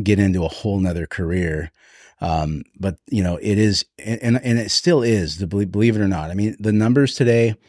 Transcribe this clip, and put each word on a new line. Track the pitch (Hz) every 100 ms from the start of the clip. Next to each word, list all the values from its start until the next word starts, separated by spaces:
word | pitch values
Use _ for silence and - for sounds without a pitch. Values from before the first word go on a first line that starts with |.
get | 101 101
into | 98 92 82
a |
whole | - 107 98
nother | 92 85 80
career. | - 85 90 85 78 80 _ _ - - -
Um, | 87 80 78 76 - -
but, | 95 85 -
you | 107
know, | 90 87
it | 104 104
is, | 107 95 - -
and, | 110 113
and, | 117 123
and | 123 117
it | 104
still | - 175 156
is, | 117 107 80 80
the, | 92
belie-, | 101 101
believe | 101 117 107
it |
or | 98
not. | 87 78
I |
mean, | 92 107 -
the | 107
numbers | 107 110 131 135
today, | - 120 117 117 107